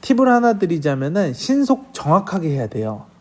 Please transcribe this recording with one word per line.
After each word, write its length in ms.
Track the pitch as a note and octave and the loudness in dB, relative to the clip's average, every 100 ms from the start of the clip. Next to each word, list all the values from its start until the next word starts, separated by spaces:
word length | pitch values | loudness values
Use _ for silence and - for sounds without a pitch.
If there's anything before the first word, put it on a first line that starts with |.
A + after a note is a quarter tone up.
팁을 260 | - B3 C4 | 0 2 4
하나 300 | A#3+ A#3+ G#3 | 4 4 2
드리자면은 720 | F#3+ E3 D3 C#3 C3+ F#3 F3+ | 0 0 0 -2 -2 -2 -2
신속 640 | A#2+ - C#4 C4+ C4 - | -4 -2 0 2 0 -2
정확하게 560 | - C#3+ F3 G3 F#3+ D#3+ | -10 0 0 2 -4 -2
해야 160 | C#3 A2 | -2 -4
돼요. 400 | A2 A2 G#2 - _ | -4 -6 -6 -12 _